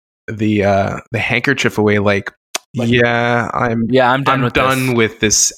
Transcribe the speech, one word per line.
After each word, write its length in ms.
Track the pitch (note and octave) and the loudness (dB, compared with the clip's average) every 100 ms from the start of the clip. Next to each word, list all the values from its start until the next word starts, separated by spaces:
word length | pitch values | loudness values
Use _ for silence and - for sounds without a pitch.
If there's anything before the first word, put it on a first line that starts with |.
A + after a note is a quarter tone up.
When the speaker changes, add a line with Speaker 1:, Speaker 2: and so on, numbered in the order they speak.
| _ _ - | _ _ -12
Speaker 1:
the, 360 | A2 G#2+ G#2 | -4 0 2
uh, 360 | G2 G2 G2 - - | 2 2 0 -4 -6
the 80 | A2 | -6
handkerchief 580 | - A#2+ C#3+ C3+ A#2 - | -2 -2 -2 -2 -2 0
away, 220 | G#2 G#2 | 0 2
like, 320 | G2+ G2 - _ _ - _ A#2+ | 0 0 -4 _ _ -16 _ -4
Speaker 2:
Like, 140 | A#2 | 0
Speaker 1:
"Yeah, 640 | A#2+ A#2+ A#2+ A#2+ A#2+ A2+ | 2 2 2 0 0 -2
I'm, 300 | - A#2+ A2+ A2+ | -2 -2 -2 0
Speaker 3:
Yeah, 200 | C3 B2 | 2 2
I'm 120 | C3 | 2
done 160 | B2+ C3+ | 0 0
Speaker 1:
I'm 40 | A#2+ | 0
Speaker 3:
with 80 | |
Speaker 1:
done 340 | D3 C3 C3 C3 | 0 0 0 0
Speaker 3:
this. 80 | A#2 | 2
Speaker 1:
with 240 | A2 - | 0 0
this 340 | G#2+ - - | 0 0 -2